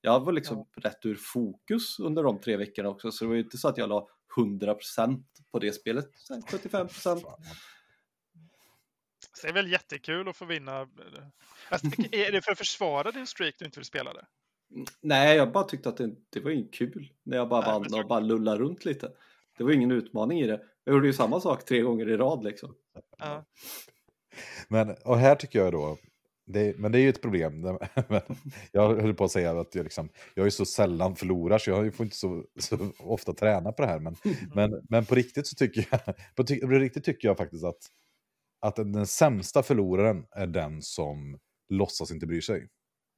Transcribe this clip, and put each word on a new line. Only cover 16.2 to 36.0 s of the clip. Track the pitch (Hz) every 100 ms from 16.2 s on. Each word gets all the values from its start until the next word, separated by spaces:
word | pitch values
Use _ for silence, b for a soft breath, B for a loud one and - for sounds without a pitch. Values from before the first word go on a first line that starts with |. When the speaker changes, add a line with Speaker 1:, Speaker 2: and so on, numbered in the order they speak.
| _
Speaker 1:
det | 104
var | 143
ju | 156 107
kul | - 123 - 139 _
när | - 123
jag | 120
bara | 120
Speaker 2:
Nej, | 110
Speaker 1:
vann | 107
Speaker 2:
men | 98
så | 110
Speaker 1:
och | 107
bara | 117
lullade | 107 113 110 104
runt | 135 180
lite. | 185 139 - b b b b _
Det |
var | 123
ingen | 147 123
utmaning | 123 110 110 113 170
i | 123
det. | 107 B B
Jag | -
gjorde | 139 143
ju |
samma | 135 113 160
sak | 180 131
tre | - 123
gånger | 120 117 110
i | 110
rad, | 131 151
liksom. | 104 104 143 - _ - _ _
Speaker 2:
Ja. | 156 147 156 B B B B B _ _ _ B B B B
Speaker 3:
Men, | 110 107
och | - - 120
här | 131
tycker | 143 - 113
jag | 92
då, | 82 76 76 _ _ _ _ -
det, | 101 104 98
men | 107
det | 120
är |
ju | 135
ett | 127
problem. | 120 95 80 76
<laughs> | 90 92 - - -
Men | 107 - - 143 B B
jag | 98 107 110
höll | 107
på | 101
att | 95
säga | 95 85 82
att | 82
jag, | 92
liksom, | 78 - 78 B B
jag | - 98
är |
så | -
sällan | 98 - 98 82 92 90
förlorar, | 92 90 85 107
så | -
jag | 98 107
får | - 113
inte | -
så, | 95 87 - -
så | - 76 95 -
ofta | 87 107 -
träna | 87 107 98 90
på | 113
det | 131
här. | 82
Men, | 78 85
Speaker 2:
Mm. | 208 147 95
Speaker 3:
men, | 104 107 107 -
men | 113
på | 110
riktigt | 127 123 - -
så | -
tycker | 131 113 101
jag, | 120